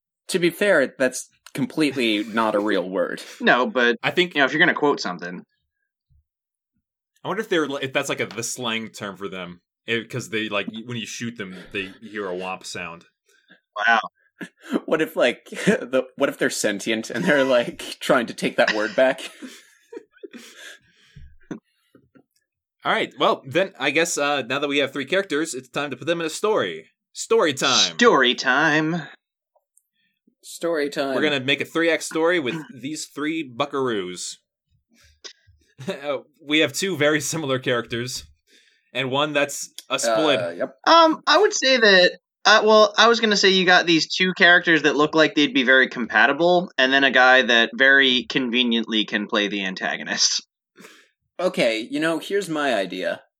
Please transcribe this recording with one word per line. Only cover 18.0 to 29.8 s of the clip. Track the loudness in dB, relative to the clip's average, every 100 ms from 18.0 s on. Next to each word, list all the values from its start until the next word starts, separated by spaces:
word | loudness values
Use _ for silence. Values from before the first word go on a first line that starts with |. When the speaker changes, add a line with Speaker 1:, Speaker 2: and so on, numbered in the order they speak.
| 0 0 0
Speaker 1:
to |
take | -4 -4 0
that | 0
word | 0 -2 0
back? | 0 0 -8 -16 -20 -20 _ _ _ -20 -20 _ -20 -20 -20 -20 -20 -20 _ _ _ -20 -20 -20 _
<laughs> | -18 _ _ _ _ _ _ _ _ _ _ _ _
Speaker 3:
All | -4
right. | -2 -4 0
Well, | 0 0 -2
then | -2 -2 -2
I | -2
guess, | 0 -2 -2
uh, | -2 -2
now | -4 -4
that | -2
we | 0
have | -2
three | -4 -4
characters, | -2 -2 -4 -4
it's | -8 -10
time | -8 -8
to | -6
put | -4
them | -4
in | -4
a |
story. | -4 -2 0 -2 -6 -14 _ _
Story | -14 -2 2 2
time. | 0 2 2 2
Speaker 2:
Story | 4 4 6 4
time. | 2 0 2 2 2 0 -2 -6 -16 _ _ _ _ _ _